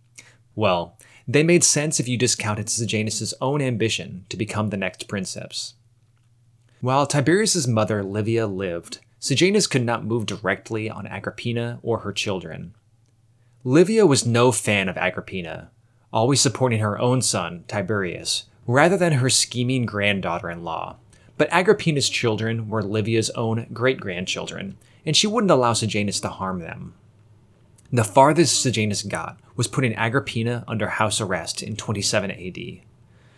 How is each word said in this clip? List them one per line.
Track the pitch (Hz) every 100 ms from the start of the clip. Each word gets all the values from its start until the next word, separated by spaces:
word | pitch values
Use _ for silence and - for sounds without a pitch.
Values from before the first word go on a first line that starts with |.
| _ - - _ _ -
Well, | 107 87 85 - - - -
they | 135
made | 165 175
sense | - 147 156 -
if | 123
you | 120
discounted | 120 - 104 107 101
Sejanus's | 113 110 107 107 - 110 -
own | 131 147
ambition | 131 113 110 - 82 90 -
to | -
become | 104 107 107
the | 98
next | 92 - -
princeps. | 101 92 - 92 - - - _ _ _ _ _ _ _ _ _ _
While | 123 135 139
Tiberius's | 147 139 185 220 175 127
mother | 110 107 107
Livia | 98 104 110 113 110
lived, | 92 95 85 - - _ _
Sejanus | - 135 185 208 -
could | 135
not | 120 117
move | 107 117 107
directly | 95 95 98 - 110 107
on | - 98
Agrippina | 98 98 - 120 117 120 120
or | - 110
her | 101
children. | 98 107 95 82 82 85 - _ _ _ _ _ _ _ _
Livia | 127 143 180 226
was | 190 135 117
no | 117 123
fan | 110 - 101 95
of | 82
Agrippina, | 90 92 - 95 82 85 87 _ _ _ _
always | 113 120 135
supporting | 135 - 127 110
her | 107 101
own | 123 127
son, | 113 101 85 85 -
Tiberius, | 104 92 107 92 85 85 - - _ -
rather | 127 165 190
than | 175
her | 139 127
scheming | - - 123 123 131 113
granddaughter-in-law. | 104 101 98 87 87 87 85 85 160 - - _ - - -
But | 202
Agrippina's | 175 190 - 170 143 -
children | - 120 107 113 113 107
were | 110
Livia's | 98 107 104 113 107
own | - 113 113 113
great-grandchildren, | 113 127 131 101 87 92 87 87 - 98 - _ _ 156
and | 151
she | 208
wouldn't | 233 196
allow | 139 120
Sejanus | 113 107 104 104 92
to | 95
harm | - 95 92
them. | 82 - 92 - _ _ _ - _ _ _ _ -
The | 120
farthest | 104 135 139 156 151 -
Sejanus | 127 110 107 95
got | 101 82 82 - - -
was | 120
putting | - 127
Agrippina | 110 113 131 - 117 117 120 -
under | 113 101
house | - 110 107
arrest | 98 90 82 -
in | 107 107
twenty-seven | - 101 101 107 95
A | - 90
D. | 90 90 85 - _ _ _ _